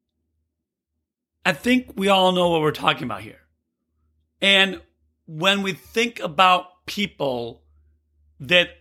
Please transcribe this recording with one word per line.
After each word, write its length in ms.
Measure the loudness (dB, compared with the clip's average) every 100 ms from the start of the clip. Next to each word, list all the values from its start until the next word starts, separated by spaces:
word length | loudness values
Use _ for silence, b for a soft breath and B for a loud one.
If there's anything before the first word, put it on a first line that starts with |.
| _ _ _ _ _ _ _ _ _ _ _ _ _ _
I 80 | -4
think 400 | -2 0 0 -2 -4
we 120 | 0
all 240 | 2 2
know 160 | 2 2
what 120 | 2
we're 120 | 0
talking 320 | 0 -2 -2
about 180 | -6 -10
here. 180 | -14 -20 _ _ _ _ _ _ _ _ _ _
And 400 | 2 4 2 -2 -14 _ _ _ -18
when 360 | -4 0 0
we 100 | -2
think 480 | -6 -6 -4 -4 -4
about 640 | -4 2 4 4 0 _ -12
people 760 | -6 -6 -4 -4 -4 -6 -12 _ _ _ _ _ _ _ _
that 300 | 0 2 2 0